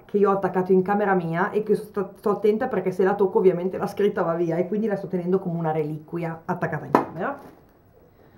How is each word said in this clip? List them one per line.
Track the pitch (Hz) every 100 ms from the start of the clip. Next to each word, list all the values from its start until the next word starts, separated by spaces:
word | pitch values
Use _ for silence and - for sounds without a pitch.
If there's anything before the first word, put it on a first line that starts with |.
che | - 202
io | 196
ho |
attaccato | 196 190 185 185
in | 185
camera | 185 208 202
mia | 190 165 165 202
e | 214
che | 214
sto, | 208 - - 190
sto | - 214
attenta | 202 208 220 -
perché | 190 185
se | 180
la | 190 202
tocco | 190 214
ovviamente | 185 170 185 175
la | 202
scritta | - 202 202
va | 165
via | 170 170 160
e | 180
quindi | 208 214
la |
sto | 196 -
tenendo | 180 175 185
come | 180 170
una | 160
reliquia | 160 151 156 - 170 165 160
attaccata | - 175 160 151
in | 139
camera. | - - 160 226 285 - - - _ _ _ _ _ -